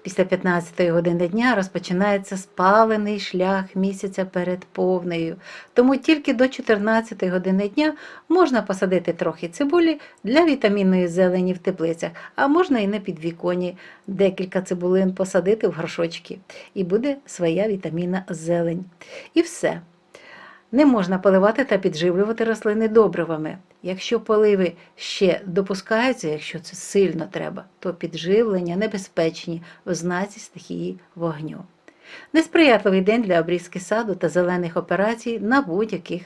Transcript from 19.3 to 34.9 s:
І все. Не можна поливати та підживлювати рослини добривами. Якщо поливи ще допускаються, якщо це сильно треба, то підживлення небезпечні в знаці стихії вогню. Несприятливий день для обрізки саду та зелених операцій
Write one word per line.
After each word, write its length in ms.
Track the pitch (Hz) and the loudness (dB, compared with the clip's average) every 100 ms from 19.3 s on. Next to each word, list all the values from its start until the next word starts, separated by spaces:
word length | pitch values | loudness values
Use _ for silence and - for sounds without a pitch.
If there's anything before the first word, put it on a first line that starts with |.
І 80 | 320 | -2
все. 400 | 339 - 160 170 - _ _ - - - - - _ | -2 -4 -4 -4 -14 _ _ -20 -20 -20 -20 -20 _
Не 140 | 233 294 | 4 6
можна 320 | 233 175 190 | 4 2 2
поливати 460 | 196 190 202 220 | 4 6 4 2
та 140 | 269 196 | 0 0
підживлювати 680 | 190 151 175 175 208 226 | 0 0 0 2 0 0
рослини 440 | 226 220 220 214 220 | -2 0 -2 0 4
добривами. 680 | 220 202 170 160 156 156 185 _ _ | 4 4 2 -4 -4 -6 -10 _ _
Якщо 360 | 175 185 - 233 | -10 -8 -4 -4
поливи 540 | 226 214 214 196 180 - - _ | 0 4 4 4 0 -2 -20 _
ще 460 | - - 190 - 196 | -12 0 2 2 -2
допускаються, 800 | 175 196 190 - 220 254 254 156 | -4 -2 -6 -2 0 0 0 -4
якщо 320 | 151 - 156 | -6 -8 -12
це 160 | - - | -14 -16
сильно 520 | - 202 185 160 156 | -2 2 2 0 -8
треба, 340 | 170 156 185 - _ | -8 -8 -10 -16 _
то 140 | 185 | -10
підживлення 840 | 175 165 165 165 208 226 190 175 175 | -8 -10 -8 0 2 2 0 -2 -2
небезпечні 880 | 214 214 190 - 165 165 - 165 170 - - | -4 -6 -6 -2 -2 -2 -10 -10 -12 -16 -6
в 80 | |
знаці 460 | 165 175 180 202 - | -4 -2 -4 -4 -10
стихії 600 | - - - 175 175 185 _ - | -20 -20 -12 -8 -8 -10 _ -6
вогню. 420 | 165 151 156 156 175 _ - _ - - - | -6 -6 -10 -12 -18 _ -20 _ -20 -20 0
Несприятливий 680 | 311 320 349 302 214 202 190 | 0 2 4 6 6 4 2
день 200 | 185 226 | 2 2
для 180 | 214 170 | 2 2
обрізки 400 | 165 175 175 185 | 2 -4 -4 -12
саду 360 | - 214 220 180 | -2 -2 -2 -2
та 140 | 165 | 0
зелених 480 | 170 180 180 175 170 | 0 0 0 -2 -4
операцій 640 | 170 | -2